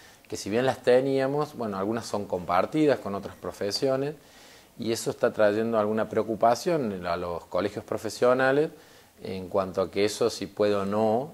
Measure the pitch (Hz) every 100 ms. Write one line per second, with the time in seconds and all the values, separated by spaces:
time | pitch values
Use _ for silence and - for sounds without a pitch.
0 | - - - 107 98 113 131 - - 127
1 | 139 135 135 143 147 113 113 95 101 117
2 | 110 104 98 92 85 90 101 156 151 123
3 | 98 98 98 - 90 - 101 104 139 131
4 | 143 156 - - - - - - 113 113
5 | - 110 120 107 104 104 113 113 104 110
6 | 104 107 104 104 117 120 180 165 117 95
7 | 87 87 87 85 - 90 101 - - 110
8 | 107 - 123 127 131 139 160 - - -
9 | - _ - 95 92 101 95 92 87 98
10 | 104 - 117 - 95 - 104 101 98 104
11 | 110 113 151